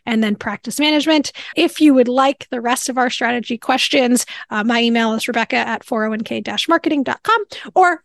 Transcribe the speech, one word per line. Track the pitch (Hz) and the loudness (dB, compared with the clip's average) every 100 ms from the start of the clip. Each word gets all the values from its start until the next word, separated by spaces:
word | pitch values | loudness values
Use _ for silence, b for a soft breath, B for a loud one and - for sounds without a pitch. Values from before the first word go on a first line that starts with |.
| - | -2
and | 226 | 0
then | 214 | 0
practice | 208 220 208 233 - | -2 -6 -8 -8 -2
management. | 294 302 311 311 - B B B | 2 2 2 2 0 B B B
If | 330 - | -2 4
you | 302 | 6
would | 262 240 | 6 4
like | 254 269 277 - | 2 2 0 -6
the | 247 | -4
rest | 233 247 - | -2 -2 -2
of | 254 | 0
our | 247 | -2
strategy | - 233 240 214 233 | 0 -2 -2 -4 -6
questions, | - 262 - 277 247 247 - B B | -2 0 2 2 2 2 -2 B B
uh, | 214 | -4
my | 220 233 | 0 2
email | 233 233 226 | 2 2 0
is | 220 - | -2 -2
Rebecca | 233 220 240 | -2 0 -2
at | 233 214 | -2 -6
four | - 226 | -4 -4
oh | 214 | -2
one | 220 | -4
k | 220 226 | -6 -8
dash | 208 214 - | -6 -4 0
marketing | 330 311 294 | 0 0 -2
dot | 247 - | -2 -4
com, | - 453 403 B B | -2 -2 -2 B B
or | 359 359 330 | 2 2 2